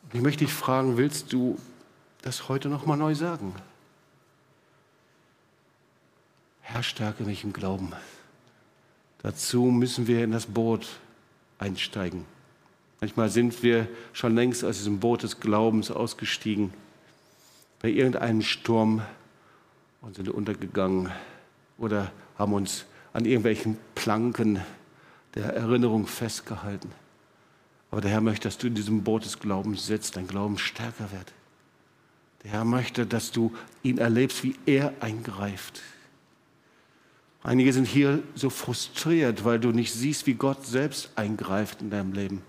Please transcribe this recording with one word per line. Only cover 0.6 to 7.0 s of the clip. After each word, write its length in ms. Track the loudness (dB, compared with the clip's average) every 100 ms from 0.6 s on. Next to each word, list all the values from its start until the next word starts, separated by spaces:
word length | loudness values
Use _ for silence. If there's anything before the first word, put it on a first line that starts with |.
| 0 2 4 4
willst 360 | 2 0 -2
du 240 | 0 0 -2 -8 -20 -20 _ _ _
das 260 | -10 -8 -4
heute 220 | -4 -2
noch 160 | -2 0
mal 100 | 2
neu 200 | 2 0
sagen? 400 | -2 -4 -8 -10 -16 -20 _ _ _ _ _ _ _ _ _ _ _ _ _ _ _ _ _ _ _ _ _ _ _ _ _ _ _ _
"Herr, 220 | -8 -6
stärke 400 | -6 -4